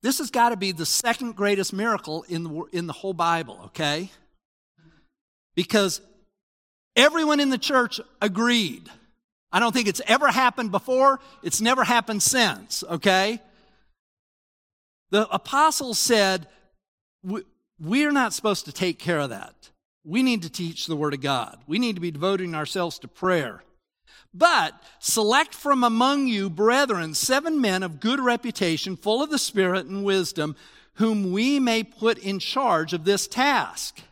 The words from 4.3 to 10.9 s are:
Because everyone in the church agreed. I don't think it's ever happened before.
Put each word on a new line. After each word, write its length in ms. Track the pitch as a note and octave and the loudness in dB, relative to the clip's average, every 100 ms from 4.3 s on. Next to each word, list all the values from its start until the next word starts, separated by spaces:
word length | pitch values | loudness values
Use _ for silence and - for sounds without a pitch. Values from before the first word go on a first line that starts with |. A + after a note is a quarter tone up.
| _ _ _ _ _ _ _ _ _ _ _ _ | _ _ _ _ _ _ _ _ _ _ _ _
Because 460 | - F3+ A3 G3 - - _ _ _ _ _ _ _ _ | -6 0 2 0 -2 -12 _ _ _ _ _ _ _ _
everyone 460 | - C#4 D#4+ D#4 D4 | 4 4 4 2 2
in 80 | C#4+ | 2
the 80 | B3+ | 0
church 440 | - C4+ A#3+ - - _ | 0 2 2 -4 -14 _
agreed. 680 | G#3 F#3+ A#3 A#3+ F#3 - - - _ _ _ _ _ | -2 0 2 2 0 -6 -18 -20 _ _ _ _ _
I 100 | F3+ | 2
don't 120 | A#3 | 2
think 160 | B3+ G#3+ | 2 0
it's 140 | F3+ - | -2 2
ever 220 | B3 C#4+ | 4 4
happened 440 | G#3 C4 A#3+ A3+ | 4 2 2 -2
before. 480 | F#3 - | -2 0